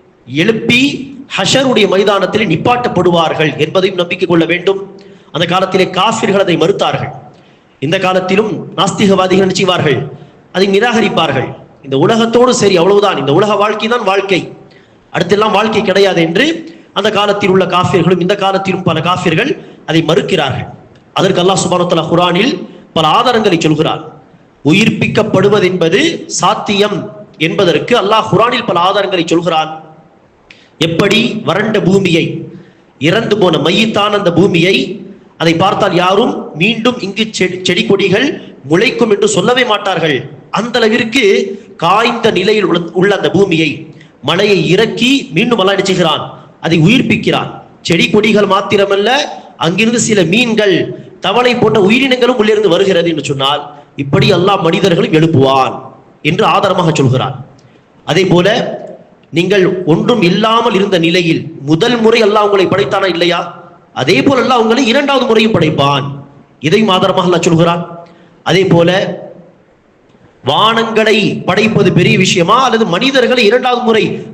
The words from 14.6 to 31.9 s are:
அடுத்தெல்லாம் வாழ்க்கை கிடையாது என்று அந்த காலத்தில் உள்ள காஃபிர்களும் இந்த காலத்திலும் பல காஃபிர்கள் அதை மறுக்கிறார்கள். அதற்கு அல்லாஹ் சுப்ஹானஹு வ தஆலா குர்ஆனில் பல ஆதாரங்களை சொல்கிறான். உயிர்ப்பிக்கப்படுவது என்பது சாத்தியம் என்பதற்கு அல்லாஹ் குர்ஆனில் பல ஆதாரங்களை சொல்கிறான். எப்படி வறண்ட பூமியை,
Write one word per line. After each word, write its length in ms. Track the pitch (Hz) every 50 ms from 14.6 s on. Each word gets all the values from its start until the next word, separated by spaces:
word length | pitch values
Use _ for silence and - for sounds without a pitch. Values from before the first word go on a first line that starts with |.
| - - - - - _ _ _ _ _ -
அடுத்தெல்லாம் 380 | 151 175 175 190 196 220 220
வாழ்க்கை 320 | 185 196 220 220 220 202 -
கிடையாது 400 | 190 180 196 196 190 175 170 165
என்று 240 | 165 170 196 269 320 339 - - - - - - - _
அந்த 180 | 180 202 214
காலத்தில் 400 | 220 202 208 202 202 202 208 190
உள்ள 160 | 185 190 185
காஃபிர்களும் 540 | 175 180 180 175 - 202 185 151 170 190 180
இந்த 140 | 180 180 208
காலத்திலும் 480 | 202 190 196 190 190 190 190 180 180 -
பல 180 | 175 160 160
காஃபிர்கள் 500 | - 175 185 180 - 175 160 175 240 294 - - - - - - -
அதை 160 | - 156 165 160
மறுக்கிறார்கள். 640 | 151 165 208 - - 202 160 147 131 123 - - - - - - - - - _ _ _
அதற்கு 300 | - 165 190 - 175 175
அல்லாஹ் 180 | 196 190 277 -
சுப்ஹானஹு 200 | - 180 180 175
வ 20 | 175
தஆலா 180 | 175 165 156 -
குர்ஆனில் 440 | 175 170 180 180 175 180 220 277 - - - - - - - - -
பல 160 | 165 156 156
ஆதாரங்களை 500 | 175 214 254 254 240 220 214 208 180 165
சொல்கிறான். 440 | 165 156 156 143 160 127 101 - - - - - - - - - _ _ _ _ -
உயிர்ப்பிக்கப்படுவது 1000 | 139 165 196 226 220 - 170 - - - 220 214 214 - 185 190 196 214 202 180
என்பது 640 | 180 185 175 165 165 175 240 311 339 - - -
சாத்தியம் 840 | - - - 190 185 214 - - - 208 196 208 208 202 151 120 - - - - - - -
என்பதற்கு 580 | 151 170 202 - 196 175 151 139 143 - 240 233
அல்லாஹ் 260 | 190 202 220 220 - - -
குர்ஆனில் 340 | 190 226 240 254 240 -
பல 140 | - 185 175
ஆதாரங்களை 460 | 175 190 196 202 196 190 185 175 165
சொல்கிறான். 580 | - 170 170 170 180 165 156 156 156 - - - - - - - - _ _ _ _ _ _ _ _ - - - _ _ _
எப்படி 640 | 151 165 165 - 202 196 196 220 226 - - - -
வறண்ட 360 | 139 165 196 214 226 - 202
பூமியை, 640 | 165 170